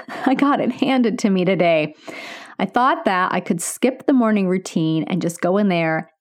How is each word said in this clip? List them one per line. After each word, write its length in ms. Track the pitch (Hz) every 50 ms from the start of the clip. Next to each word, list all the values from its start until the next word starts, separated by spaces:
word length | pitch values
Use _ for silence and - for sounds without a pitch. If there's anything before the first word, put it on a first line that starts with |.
| - -
<laughs> 160 | - - - 254
I 80 | 269
got 260 | 262 277 285 - -
it 120 | - 240 254
handed 440 | - 262 - 262 247 247 220 196 240
to 100 | - 208
me 140 | 190 185 180
today." 520 | 180 196 165 180 170 165 156 151 151 - - - - - - - - - - - - - -
I 60 | 202
thought 380 | 196 - 247 247 269 330 339 -
that 280 | 220 190 180 185 - -
I 60 | 185
could 220 | 190 - 185 165
skip 440 | - - - - - 240 - - -
the 80 | - 285
morning 340 | 254 233 220 214 208 190 180
routine 560 | 185 190 190 - - 185 160 160 160 160 151 -
and 140 | - 170
just 200 | 160 175 170 -
go 160 | - 175 185 202
in 100 | 214 196
there 440 | 175 170 165 160 156 160 160 - _ _